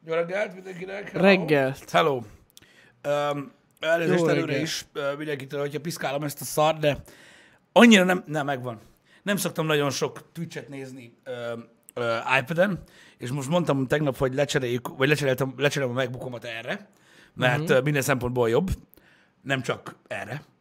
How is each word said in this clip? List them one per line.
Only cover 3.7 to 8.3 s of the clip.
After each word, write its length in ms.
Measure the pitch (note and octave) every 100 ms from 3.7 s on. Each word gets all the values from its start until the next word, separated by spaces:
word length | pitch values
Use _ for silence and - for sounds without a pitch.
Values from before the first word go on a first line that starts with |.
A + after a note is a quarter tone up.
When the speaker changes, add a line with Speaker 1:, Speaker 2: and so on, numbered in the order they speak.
| _
Speaker 1:
elnézést 400 | D#3 E3 E3+ F3+
Speaker 2:
Jó 80 | E3
Speaker 1:
előre 180 | C#3+ D#3+
Speaker 2:
reggelt. 160 | C#3+
Speaker 1:
is, 220 | D#3 - -
ö, 220 | - C#3+ C#3+
mindenkitől, 420 | D#3 C#3+ C3+ C#3+
hogyha 200 | C#3+ C#3+
piszkálom 440 | C#3 - D3 C#3
ezt 180 | D3 -
a 20 |
szart, 360 | - - D3+ D#3
de 180 | D3+ C3+ - - - - - _ _
annyira 320 | - A#3 G#3+
nem, 200 | F3+ F#3
nem, 180 | -